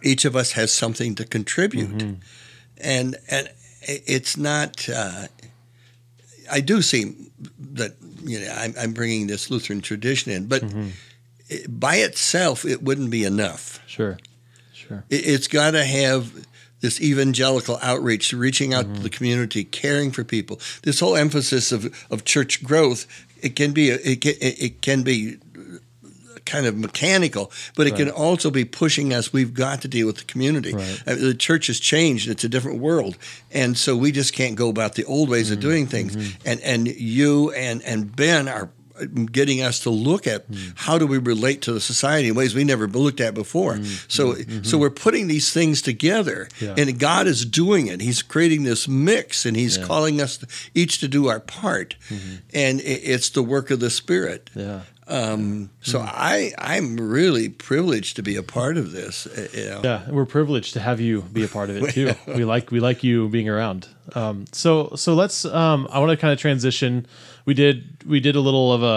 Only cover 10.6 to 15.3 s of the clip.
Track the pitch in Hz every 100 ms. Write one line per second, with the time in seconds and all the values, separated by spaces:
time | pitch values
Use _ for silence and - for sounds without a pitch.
10.6 | 113 104 101 90 - _ _ _ - -
11.6 | - 117 131 185 214 - - 175 175 123
12.6 | 156 131 135 139 127 113 98 101 98 78
13.6 | - - - - 107 92 - _ _ _
14.6 | _ - - 101 - 139 -